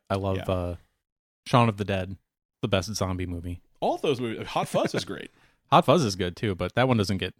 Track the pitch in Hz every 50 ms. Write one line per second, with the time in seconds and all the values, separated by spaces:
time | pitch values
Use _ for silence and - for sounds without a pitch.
0 | _ - 98 98 98 98 95 92 - - 95 90 87 87 87 - - _ _ _
1 | _ _ _ _ _ _ _ _ _ - - 123 117 117 104 98 104 98 98 95
2 | 92 95 98 - _ _ _ _ _ _ _ _ - 113 101 95 90 98 104 -
3 | 98 92 95 92 92 87 87 85 85 87 87 - - _ _ _ - 220 320 339
4 | - 165 135 117 123 117 113 - 104 - - 165 185 - - - - - - 147
5 | - - 95 - - - - _ _ _ _ _ _ _ - 165 175 - 135 185
6 | 143 107 95 92 95 87 87 - - 107 92 - 90 90 - 120 127 131 127 110
7 | 98 - 101 92 95 92 - _